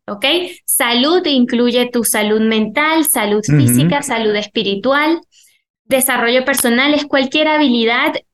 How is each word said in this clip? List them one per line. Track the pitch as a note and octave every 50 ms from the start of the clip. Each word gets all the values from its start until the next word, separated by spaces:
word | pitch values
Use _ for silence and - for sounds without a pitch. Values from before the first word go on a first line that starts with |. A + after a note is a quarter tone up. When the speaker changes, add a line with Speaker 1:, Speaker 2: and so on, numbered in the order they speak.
| _
Speaker 1:
¿ok? | - G#3 G3+ A#3 C4+ D#4+ F4+ F4+ - - - _
Salud | - - - C4 A#3 A#3+ B3 C4 D4+ F4 F4+ F4+
incluye | F4 C#4 B3+ A#3+ A#3+ B3 A#3 A#3+ B3 A#3 B3 A#3+ A#3+
tu | - A#3+ G#3+
salud | - - A3 G#3+ G#3 G#3+ A3
mental, | A3 A3 A3 A3 A3 A3 - D4 D4+ D#4 D#4+ E4 D4
salud | - - B3 G#3+ G#3 G#3 G#3+ G#3 -
Speaker 2:
Ujú. | D3 D3
Speaker 1:
física, | B2 A#2+ A#2+ B2 D3 F3 C#4+ C#4+
salud | C#4+ - A#3+ A3+ A3 G#3+ G#3
espiritual. | G#3 G3+ - - A#3 G#3+ G3 G3 G3 G3 B3+ C#4 C#4+ D4+ D#4 E4 E4 - _ _ _ _ _ _ _ _ _ _ _ _
Desarrollo | - C4 C4 C4 - B3+ A#3 A#3 A#3 B3 B3+ B3
personal | C#4+ C4 B3+ - A#3+ A#3 B3 C4+ D4
es | D4 C#4+ D4
cualquier | C#4+ - C4+ C4 C4 - D4+ D#4 D#4
habilidad | D4+ D4+ D4+ C4 A#3+ A#3+ A3+ A3 A#3+ B3+ C#4 D#4+ D4+ - - _